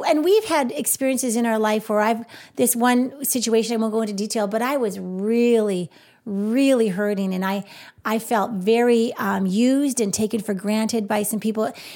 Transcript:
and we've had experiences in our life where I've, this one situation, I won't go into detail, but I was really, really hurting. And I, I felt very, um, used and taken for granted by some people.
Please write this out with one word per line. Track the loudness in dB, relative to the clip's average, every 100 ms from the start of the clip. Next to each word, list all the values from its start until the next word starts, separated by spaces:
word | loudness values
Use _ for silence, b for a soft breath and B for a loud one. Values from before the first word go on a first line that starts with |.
| 2
and | 2 4
we've | 2 2
had | 0 0
experiences | -2 -4 -2 0 0 0 0
in | 0
our | 2
life | 2 0 0
where | 2
I've, | 2 0 -6 B B B
this | 0 2
one | 2 2 0 -4
situation, | -4 -2 0 0 2 -2
I |
won't | -2
go | -2
into | -2
detail, | -4 -4 -2 -2
but | -2
I | -2 0
was | -2 -4
really, | -8 -4 0 2 4 4 2 -2 -4 b b b -8
really | -4 0 2 4 4 2
hurting. | 0 -2 -2 -2
And | -2 -2
I, | -4 -8 B B B
I | -4 -4
felt | 0 0 0
very, | -2 2 4 4 4 2
um, | -2 -2 0 0
used | 2 4 4 0 0
and | -2
taken | -2 -2 -2
for | -4
granted | -4 -2 -2 0 -2 -2
by | -2
some | -2 -2
people. | -2 -2 -4 -6 B